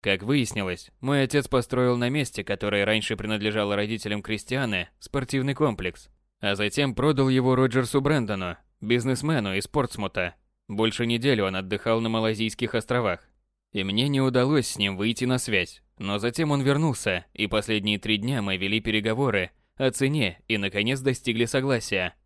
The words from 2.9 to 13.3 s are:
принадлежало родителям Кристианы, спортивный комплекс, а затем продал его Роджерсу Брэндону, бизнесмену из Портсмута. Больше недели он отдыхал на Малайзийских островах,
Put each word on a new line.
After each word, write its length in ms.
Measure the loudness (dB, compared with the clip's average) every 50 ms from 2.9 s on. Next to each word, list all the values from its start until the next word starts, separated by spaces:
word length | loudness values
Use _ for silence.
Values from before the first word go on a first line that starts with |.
| 2 0 0 -2 -4
принадлежало 580 | -4 -2 -4 -2 0 0 0 0 0 0 0 0
родителям 460 | 0 0 -2 -4 -6 -4 -4 -6 -6
Кристианы, 720 | -4 -4 -6 -6 -4 -4 -4 -2 -2 0 -2 -2 -4 -6 _ _
спортивный 560 | -18 -6 -6 -6 -4 0 -2 0 0 0 0
комплекс, 560 | 2 2 0 0 -2 -6 -6 -6 -8 -20 -20 _ _ _ _ _ _
а 160 | -2 -2 0
затем 380 | 0 0 0 2 0 0 0 0
продал 360 | 2 2 2 4 4 4 4
его 240 | 4 4 4 4 4
Роджерсу 480 | 4 4 4 2 2 0 2 0 2
Брэндону, 560 | 2 4 2 2 2 0 -2 -4 -4 -6 -8 -10 _ _ _ _
бизнесмену 720 | 0 2 2 2 4 0 -2 0 0 0 0 0 0 0 -2
из 120 | -2 -4
Портсмута. 680 | -2 -2 -2 -2 -2 -4 -6 -6 -4 -2 -4 -4 -4 -6 _ _ _ _ _ _ -10
Больше 380 | -2 0 0 0 2 0 0
недели 340 | 0 0 0 2 2 2 4
он 160 | 2 0 0
отдыхал 460 | -2 -4 -4 -4 -2 0 0 0 2
на 80 | 2 0
Малайзийских 640 | 0 0 0 0 0 0 -2 -4 -2 -2 -4 -2 -2
островах, 520 | -2 -2 0 -2 0 0 0 -2 -4 -8 _